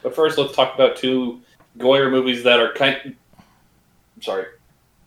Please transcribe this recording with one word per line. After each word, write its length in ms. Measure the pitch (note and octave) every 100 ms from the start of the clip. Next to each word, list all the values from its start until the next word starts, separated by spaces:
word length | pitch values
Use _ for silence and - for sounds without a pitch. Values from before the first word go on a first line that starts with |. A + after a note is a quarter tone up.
But 120 | B2+ -
first, 220 | D#3 D3+
let's 180 | C#3 -
talk 180 | C3
about 220 | - B2+ -
two 460 | C3 C3 B2 A#2+ _ _ _ -
Goyer 320 | B2 C#3 C3+
movies 340 | C3 B2+ B2
that 160 | A#2+ A#2+
are 140 | A2+
kind, 420 | - C#3 C#3 C3+ - _ _ - _ _ _ _ _ _ _
sorry, 240 | - F#2+ F#2+ - _ _ _ _